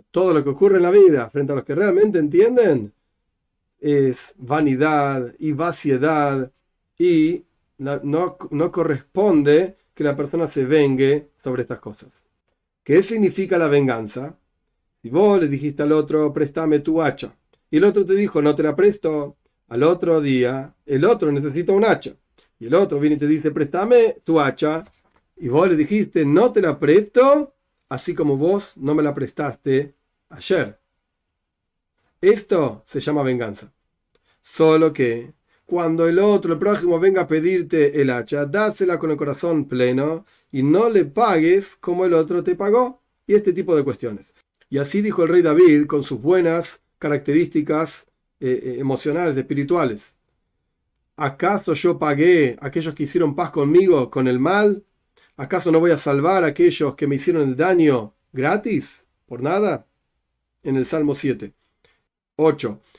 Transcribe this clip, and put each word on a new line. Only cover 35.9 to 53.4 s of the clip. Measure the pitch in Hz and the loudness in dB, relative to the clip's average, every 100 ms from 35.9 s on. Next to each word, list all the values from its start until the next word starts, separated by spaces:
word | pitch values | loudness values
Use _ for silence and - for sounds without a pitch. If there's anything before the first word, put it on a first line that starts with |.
| 165 165 | 0 2
el | 170 | 4
otro, | 208 202 175 | 4 2 0
el | 160 | -2
prójimo, | 190 208 175 170 | 0 0 0 2
venga | 190 190 | 2 2
a | 175 | 0
pedirte | 160 165 185 165 165 143 147 | 0 0 0 0 2 2 2
el | 135 | 0
hacha, | 120 - 143 143 | 0 -4 -4 -2
dásela | 185 214 202 185 165 | -2 -2 -2 -2 -2
con | 160 | -4
el | 147 | -4
corazón | 147 143 175 160 139 | -4 -4 -2 -2 -2
pleno | 127 123 131 147 165 - _ _ | 0 0 0 -2 -6 -12 _ _
y | 135 | -4
no | 139 175 233 | 2 2 2
le | 214 151 | 0 -4
pagues | 214 233 175 160 190 196 - | 0 0 2 2 2 0 -12
como | - 175 | -6 -2
el | 185 | 0
otro | 170 160 175 | 0 0 -4
te | 165 | -4
pagó, | 180 202 226 247 262 _ _ - | -4 0 0 0 -6 _ _ 0
y | |
este | 208 202 | 0 2
tipo | 175 175 | -2 0
de | 160 | 0
cuestiones. | 139 117 120 101 - _ _ _ _ | 0 -6 -8 -10 -16 _ _ _ _
Y | 139 | -6
así | 143 196 | -4 -2
dijo | 208 - | -2 0
el | 160 | 2
rey | 175 | 2
David | 165 156 180 147 147 | 2 6 6 6 2
con | 147 | -2
sus | 139 123 | -4 -6
buenas | 135 185 165 165 165 - _ _ | 0 2 2 -2 -6 -14 _ _
características, | 156 147 143 147 170 156 151 156 160 - _ _ _ _ | -6 -4 0 0 0 -2 -2 -4 -4 -10 _ _ _ _
eh, | 131 127 | -6 -4
eh, | 127 123 | -6 -6
emocionales, | 135 131 151 156 175 135 | -4 -4 -4 -2 -2 -4
espirituales. | 131 139 139 170 139 107 - _ _ _ _ _ _ _ _ _ _ - | -4 -4 -2 0 -2 -4 -14 _ _ _ _ _ _ _ _ _ _ -8
"¿Acaso | 151 143 180 202 185 | -8 -2 -2 -2 -2
yo | 156 175 151 | -2 -2 -2
pagué | 151 143 165 180 135 117 | -2 2 4 4 2 -2
a | 139 | -8
aquellos | 147 160 | -6 -8
que | 151 | -8
hicieron | 147 175 160 | -4 -2 -2
paz | 143 | -2